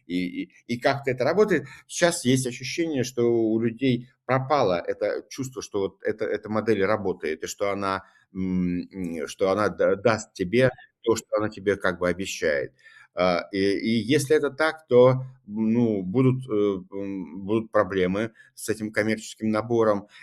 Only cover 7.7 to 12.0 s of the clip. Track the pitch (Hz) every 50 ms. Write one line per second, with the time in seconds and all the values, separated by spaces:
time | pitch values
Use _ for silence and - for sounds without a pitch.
7.7 | 98 98 101 98 95 95 - - _ _ _ _ - 95 95 92 92 92 90 90
8.7 | 90 90 - - - 95 92 85 82 80 71 69 - - 98 92 95 104 107 98
9.7 | 85 - 95 90 98 98 101 120 110 104 - - _ - 95 90 101 120 131 127
10.7 | - - - - _ _ _ 117 110 107 - _ - 107 104 104 - 101 95 101
11.7 | 98 95 - 95 90 82